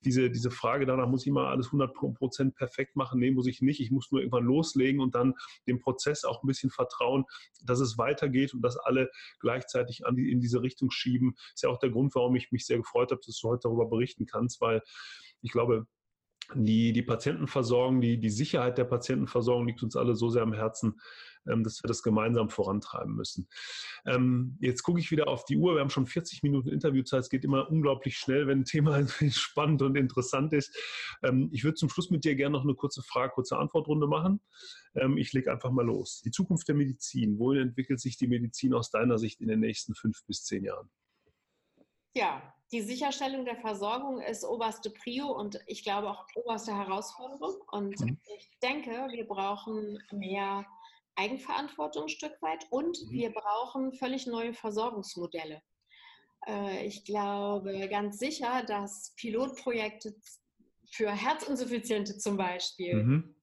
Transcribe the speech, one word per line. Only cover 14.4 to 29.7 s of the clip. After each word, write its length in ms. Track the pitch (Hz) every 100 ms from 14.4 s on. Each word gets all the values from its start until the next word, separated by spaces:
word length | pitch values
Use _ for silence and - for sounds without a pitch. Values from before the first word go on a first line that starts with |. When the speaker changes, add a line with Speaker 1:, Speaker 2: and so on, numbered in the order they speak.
| 120 -
Speaker 1:
weil 220 | - 113 - - - - - _
ich 100 | 117
glaube, 380 | 120 120 113 110 _ _ _ _ _ -
die, 380 | 139 107 110 117
die 100 | 117
Patientenversorgung, 1000 | 120 117 139 160 151 143 117 123 127 131
die, 180 | 120 117
die 80 | 110
Sicherheit 480 | 104 151 156 123 123
der 80 |
Patientenversorgung 840 | 123 120 - 131 131 123 117 123 120
liegt 160 | 120
uns 140 | 113 127
alle 180 | 120
so 140 | 110 117
sehr 140 | 117
am 100 | 113
Herzen, 480 | 107 110 - 110 104 - - - - -
ähm, 160 | 117
dass 180 | 110 -
wir 60 | -
das 140 | 113
gemeinsam 480 | - 107 110 117 110
vorantreiben 640 | - 98 101 - - -
müssen. 340 | - - - 92 - - - - -
Ähm, 540 | - 127 127 123 127 131
jetzt 220 | 127 123
gucke 180 | - 175
ich 100 | 165
wieder 160 | 156 147
auf 200 | 135 -
die 100 | 143
Uhr. 180 | 175
Wir 60 | 160
haben 80 | 139
schon 180 | - 131
vierzig 360 | - 165 -
Minuten 260 | 147 139 127
Interviewzeit. 520 | 151 156 135 131 131
Es 100 | 127
geht 160 | 131 139
immer 240 | 135 -
unglaublich 480 | 160 143 135 - -
schnell, 280 | - 135 139
wenn 140 | 139
ein 40 | 131
Thema 400 | 156 147 143 143
<laughs> 240 | - 147
spannend 500 | - - - 147